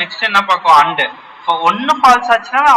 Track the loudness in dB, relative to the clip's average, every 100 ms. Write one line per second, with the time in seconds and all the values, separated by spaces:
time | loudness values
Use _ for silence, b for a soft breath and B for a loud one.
0 | -6 -8 -2 -2 -2 -2 2 2 2 -2
1 | -8 -8 -20 -12 -6 -2 -2 -2 -2 0
2 | 2 2 0 -4 -2 0 2